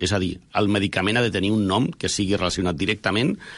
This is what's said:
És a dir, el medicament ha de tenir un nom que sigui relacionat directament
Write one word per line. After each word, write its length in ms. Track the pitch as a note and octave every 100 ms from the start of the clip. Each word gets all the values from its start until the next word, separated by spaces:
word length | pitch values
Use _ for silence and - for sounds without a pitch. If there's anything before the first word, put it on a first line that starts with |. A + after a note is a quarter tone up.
És 120 | F2+
a 60 | G2+
dir, 140 | F2+ - - G2+
el 100 | G#2
medicament 480 | G#2 G2 F#2 F#2+ A#2
ha 80 | A#2+
de 80 |
tenir 200 | G2 G2
un 120 | A2 G2
nom 200 | G2 C3+
que 200 | - F2+
sigui 280 | - F#2+ G2
relacionat 400 | F2+ - F2+ D#2
directament 600 | G2 G#2+ - G2+ C#3+ - -